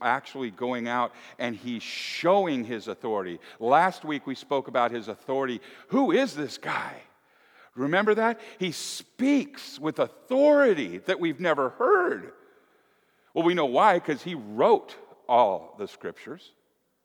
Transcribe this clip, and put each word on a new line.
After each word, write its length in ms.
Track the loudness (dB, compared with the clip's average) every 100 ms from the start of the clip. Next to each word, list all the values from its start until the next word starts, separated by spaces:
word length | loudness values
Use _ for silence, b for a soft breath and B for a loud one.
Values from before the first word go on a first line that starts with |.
actually 500 | -2 -2 -4 -10 -10
going 380 | -6 -6 -4 -4
out 240 | -2 -4 B B B
and 160 | -8
he's 280 | -6 -8 -10
showing 840 | -10 -12 -10 -2 2 2 2 -2
his 240 | -4 -8 -8
authority. 500 | -8 -4 -4 -4 -10 B B
Last 440 | 2 4 4 0
week 220 | -6 -6 -6
we 80 |
spoke 320 | -10 -4 -4 -2
about 240 | 0 0
his 180 | -2 -8
authority. 520 | -10 -6 -4 -2 -6 B B B
Who 220 | 0 4
is 240 | 2 2
this 240 | -4 -10 -8
guy? 360 | -6 -6 -8 -14 -20 _ b b b b b
Remember 400 | -6 -2 0 2
that? 260 | 2 0 -2 B B
He 140 | -6
speaks 1040 | -6 -10 -12 -12 -4 0 2 0 -10 -18 -8
with 200 | -4 -2
authority 1000 | -4 -4 -2 4 6 6 6 2 -2 -6
that 220 | -4 -2
we've 180 | -2 0
never 320 | 0 0 0
heard. 640 | 0 2 4 2 -4 -10 -20 _ _ b b b b b b b
Well, 100 | 0
we 100 | 2
know 120 | 4 2
why, 340 | 4 6 4
'cause 220 | 0 -6
he 120 | -6
wrote 600 | -10 -6 2 4 4 0 -20 -20 -14 0
all 460 | 4 4 2 -6 -12
the 80 | -12
scriptures. 640 | -10 -12 -12 -14 -16 -18 _ _ _ _ _